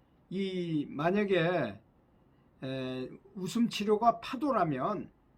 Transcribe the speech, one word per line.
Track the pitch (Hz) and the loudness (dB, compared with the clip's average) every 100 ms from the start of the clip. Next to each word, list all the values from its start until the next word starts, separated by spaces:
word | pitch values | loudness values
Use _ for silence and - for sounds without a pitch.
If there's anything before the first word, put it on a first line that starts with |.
| _ _ - | _ _ -8
이 | 185 190 185 170 156 - | -4 -2 -2 0 0 -2
만약에, | 139 165 208 196 175 165 175 113 101 _ _ _ _ _ _ _ - | 0 2 2 4 4 4 2 -2 -6 _ _ _ _ _ _ _ -12
에, | 135 131 127 127 127 - - | -8 -6 -6 -6 -8 -12 -16
웃음 | 202 180 226 233 | -8 -4 0 0
치료가 | - 208 208 233 226 | 0 0 4 4 2
파도라면 | - 247 294 226 165 127 170 196 - _ _ | -2 -4 0 2 2 0 -2 -4 -8 _ _